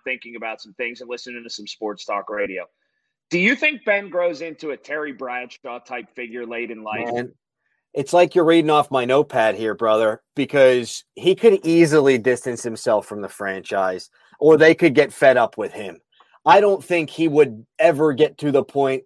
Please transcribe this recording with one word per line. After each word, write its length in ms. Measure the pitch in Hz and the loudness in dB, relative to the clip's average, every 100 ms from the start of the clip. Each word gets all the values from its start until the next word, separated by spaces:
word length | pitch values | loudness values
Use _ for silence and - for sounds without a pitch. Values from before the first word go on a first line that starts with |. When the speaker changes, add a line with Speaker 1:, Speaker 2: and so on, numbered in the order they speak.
| - | -12
Speaker 1:
thinking 320 | 127 117 117 | -12 -14 -14
about 240 | 113 110 | -12 -12
some 120 | 110 | -18
things 280 | 98 120 120 | -10 -10 -10
and 80 | 120 | -14
listening 340 | 120 127 120 | -14 -12 -18
to 60 | 117 | -16
some 180 | 110 104 | -16 -16
sports 380 | - 107 101 - | -10 -10 -10 -8
talk 240 | 101 98 | -8 -8
radio. 360 | 104 101 92 87 _ _ _ _ _ _ | -8 -8 -8 -14 _ _ _ _ _ _
Do 80 | 175 | -2
you 160 | 196 262 | 0 0
think 260 | 302 269 - | -4 -4 -4
Ben 240 | 202 202 | -4 -2
grows 320 | 175 175 151 | -4 -4 -4
into 300 | 165 156 156 | -12 -12 -12
a 60 | 127 | -12
Terry 340 | - 151 151 | -10 -10 -8
Bradshaw 680 | 123 127 123 123 - 131 120 | -10 -10 -10 -12 -16 -16 -16
type 300 | - 123 107 - | -12 -14 -14 -14
figure 300 | 120 120 117 | -14 -12 -10
late 260 | 117 117 | -10 -10
in 100 | 113 | -12
life? 320 | 110 110 117 | -10 -8 -6
Speaker 2:
Man, 200 | 120 127 _ _ _ _ _ _ | -6 -8 _ _ _ _ _ _
it's 200 | 143 139 | -10 0
like 220 | 175 180 180 | 2 4 2
you're 100 | 160 | 4
reading 260 | 170 156 | 2 4
off 180 | 151 139 | 0 2
my 140 | 135 | -2
notepad 520 | 123 135 143 - 110 107 | 0 0 0 0 0 0
here, 200 | 110 101 | -6 -2
brother, 460 | 113 110 110 113 _ | 0 2 0 -2 _
because 720 | - 131 143 131 127 117 - - - | -8 -4 4 4 4 -2 -12 -16 -4
he 200 | 165 185 | -2 4
could 300 | 226 190 160 | 4 4 2
easily 520 | 165 165 151 139 127 | 4 4 4 4 2
distance 460 | 117 123 - 117 | 0 -2 -4 -8
himself 420 | 120 110 - 107 - | -10 -6 -2 -2 -2
from 160 | 104 | -12
the 60 | 98 | -14
franchise, 840 | - 98 95 90 101 95 92 - _ _ _ | -10 -10 -10 -6 -4 -4 -6 -14 _ _ _
or 160 | 147 156 | 4 6
they 180 | 156 | 6
could 220 | 160 170 127 | 6 2 2
get 160 | 139 | 0
fed 240 | - 139 123 | 4 4 4
up 220 | 113 - | 0 -4
with 160 | 101 | -10
him. 260 | - 101 82 _ _ _ _ 147 | -10 -14 -16 _ _ _ _ 4
I 160 | 185 | 6
don't 200 | 208 196 | 6 0
think 280 | - 175 151 | -2 -4 -4
he 180 | - 160 | -2 0
would 380 | 143 135 110 113 - | 4 2 0 -20 0
ever 340 | 160 143 156 | 2 4 0
get 240 | 131 151 - | 2 0 0
to 140 | 151 | 0
the 100 | 135 | 0
point 400 | - 139 135 131 | 0 -2 -2 -2